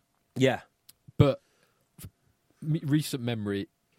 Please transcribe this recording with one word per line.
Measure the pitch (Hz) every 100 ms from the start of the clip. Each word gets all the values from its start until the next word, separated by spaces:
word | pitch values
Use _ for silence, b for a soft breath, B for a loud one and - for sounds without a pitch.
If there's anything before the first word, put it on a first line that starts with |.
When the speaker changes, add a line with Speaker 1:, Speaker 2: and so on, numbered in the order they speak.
| _ _ _ -
Speaker 1:
Yeah. | 131 110 - _ - - - -
Speaker 2:
But | 143 - _ _ _ _ _ -
f-, | - - _ _ _ _
me-, | 151 160 147
recent | 151 147 139
memory | 120 113 101 101 95 _ _